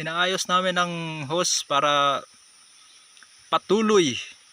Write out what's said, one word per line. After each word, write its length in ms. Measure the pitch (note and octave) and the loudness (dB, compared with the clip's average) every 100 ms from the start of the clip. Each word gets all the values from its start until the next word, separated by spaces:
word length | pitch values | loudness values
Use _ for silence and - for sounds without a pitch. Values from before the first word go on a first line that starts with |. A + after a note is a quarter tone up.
Inaayos 480 | D#3+ E3 F3+ F#3+ - | -8 -2 -2 -2 0
namin 240 | F3+ F#3 | 0 2
ang 200 | F3+ F3 E3+ E3 D#3+ C#3 | 0 -2 -4 -8 -8 -4
hose 320 | E3+ F3 - - | -2 0 -2 0
para 560 | D3 D3 D3 C#3+ C#3 - _ _ _ _ _ - - - - - _ _ | 0 2 2 2 0 -6 _ _ _ _ _ -20 -20 -20 -20 -20 _ _
patuloy 640 | D#3+ - G#3 G#3+ G#3+ D#3 A2+ - - _ | -2 2 2 4 4 2 -2 -10 -18 _